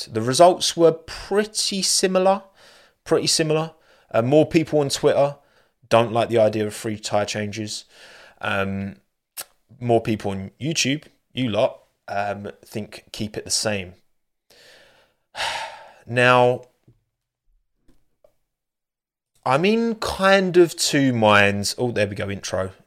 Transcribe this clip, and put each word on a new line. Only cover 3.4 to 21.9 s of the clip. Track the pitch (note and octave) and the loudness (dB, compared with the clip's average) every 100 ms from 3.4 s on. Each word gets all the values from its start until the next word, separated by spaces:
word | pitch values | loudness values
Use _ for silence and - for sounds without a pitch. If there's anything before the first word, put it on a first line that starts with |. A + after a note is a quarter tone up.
| D#3+ D#3 D#3+ - _ _ _ | 0 -2 -4 -10 _ _ _
Uh, | A2+ | -2
more | A#2+ D3+ D3+ | 4 4 4
people | E3+ D3+ D3+ | 2 2 0
on | C#3 | 0
Twitter | - D3 A2 C#3+ C#3+ _ _ _ _ _ | 0 0 2 0 -2 _ _ _ _ _
don't | A2+ A2+ | 2 2
like | A#2 G#2+ | 0 0
the | A2+ | 4
idea | G#2+ A2 G#2 | 2 2 -4
of | |
free | - A#2 G#2 | -6 -8 -8
tyre | - G#2 | -4 -4
changes. | G#2 G#2+ G#2 G#2+ G#2+ - - _ - - - _ | -4 -6 -6 -8 -10 -12 -16 _ -20 -20 -20 _
Um, | G#2 G2+ G2 G2 G2 - _ _ _ - - _ _ - | -6 -4 -4 -6 -8 -12 _ _ _ -18 -18 _ _ -10
more | A#2+ A#2 | 0 0
people | A#2 G#2+ G2+ | 0 -4 -6
on | G2 G2 - | -8 -12 -10
YouTube, | C3+ D#3+ C3 D3+ - _ _ | -8 -4 -4 -4 -10 _ _
you | A#2 B2+ | -6 -4
lot, | G2+ C3 - _ _ - | 0 -2 -4 _ _ -8
um, | G2+ G2+ G2+ G2+ - | -6 -4 -6 -10 -16
think | - A2 G#2 - - | -14 -12 -12 -16 -18
keep | - G#2+ - | -10 -10 -10
it | |
the | - | -6
same. | - A2 G#2 F2+ F2+ _ _ _ _ _ _ - - _ _ _ _ _ | -4 -2 -4 -8 -16 _ _ _ _ _ _ -20 -20 _ _ _ _ _
<sighs> | - - - - - - _ - | -10 -8 -8 -12 -16 -20 _ -6
Now, | B2 B2 B2 B2 B2 - _ _ _ _ _ _ _ _ _ _ _ _ _ _ _ _ _ _ _ _ _ _ _ _ _ _ _ | 2 4 6 4 0 -10 _ _ _ _ _ _ _ _ _ _ _ _ _ _ _ _ _ _ _ _ _ _ _ _ _ _ _
I'm | B2+ C3+ | 0 2
in | F#3+ A3+ A#3 A3 | 2 2 0 -4
kind | - - F#3+ G3 F#3 E3+ | -6 0 4 4 4 4
of | E3+ - | 4 2
two | - D3 C3+ | -2 2 2
minds. | A#2+ G#2+ G#2 G2+ G2+ G2+ - | 4 6 6 6 2 -4 -4
Oh, | A#2+ | -4